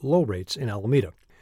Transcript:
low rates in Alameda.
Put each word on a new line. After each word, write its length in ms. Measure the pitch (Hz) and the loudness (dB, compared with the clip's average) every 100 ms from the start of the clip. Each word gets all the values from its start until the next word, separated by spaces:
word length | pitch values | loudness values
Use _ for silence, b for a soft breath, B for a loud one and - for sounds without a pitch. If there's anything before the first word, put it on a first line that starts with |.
low 200 | 135 175 | 2 2
rates 340 | 135 92 92 139 | 2 -2 -6 -6
in 140 | 117 | -4
Alameda. 420 | 104 107 139 92 - _ B | -4 2 2 2 -6 _ B